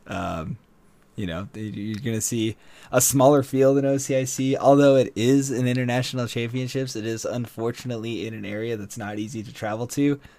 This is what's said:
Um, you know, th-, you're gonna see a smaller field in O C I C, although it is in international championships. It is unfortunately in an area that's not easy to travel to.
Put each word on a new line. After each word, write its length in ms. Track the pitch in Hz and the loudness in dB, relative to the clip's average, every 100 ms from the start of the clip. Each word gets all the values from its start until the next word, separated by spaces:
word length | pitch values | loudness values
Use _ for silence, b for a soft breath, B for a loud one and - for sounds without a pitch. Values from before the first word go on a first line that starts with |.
| - | -10
Um, 520 | 92 92 85 80 - _ _ _ _ _ - | -6 -6 -6 -8 -10 _ _ _ _ _ -10
you 100 | 98 | -8
know, 240 | 82 98 | -6 -10
th-, 200 | 107 107 | -10 -10
you're 260 | 101 104 107 | -8 -8 -6
gonna 220 | 123 113 | -4 -4
see 340 | - 120 110 104 B B B | -2 -2 -2 -4 B B B
a 100 | 127 | 0
smaller 400 | - 135 131 147 | 2 6 6 6
field 380 | 127 131 131 139 | 2 2 4 4
in 40 | |
O 140 | 139 139 | 2 0
C 180 | 135 135 | 0 -2
I 100 | 131 | -2
C, 300 | - 131 135 | -2 -2 4
although 400 | 127 143 143 135 | 6 8 8 6
it 160 | 127 - | 4 2
is 340 | 117 139 135 | 4 4 2
in 180 | 120 127 | 0 0
international 600 | 127 123 123 123 131 120 | 0 0 -2 -2 -4 -4
championships. 680 | - 117 123 127 135 131 113 | -4 -4 -4 -4 -4 -6 -4
It 80 | |
is 220 | 107 113 - | -4 -4 -4
unfortunately 1000 | 120 117 - 117 120 127 120 110 110 107 | -4 -6 -4 -6 -4 -6 -6 -6 -6 -6
in 80 | 110 | -8
an 100 | 101 | -8
area 320 | 104 117 113 | -6 -4 -6
that's 180 | 101 - | -8 -10
not 220 | 104 107 | -8 -6
easy 240 | 107 110 | -6 -8
to 100 | 101 | -10
travel 360 | - 110 110 120 | -8 -6 -4 -4
to. 320 | - 143 139 b | 0 0 0 b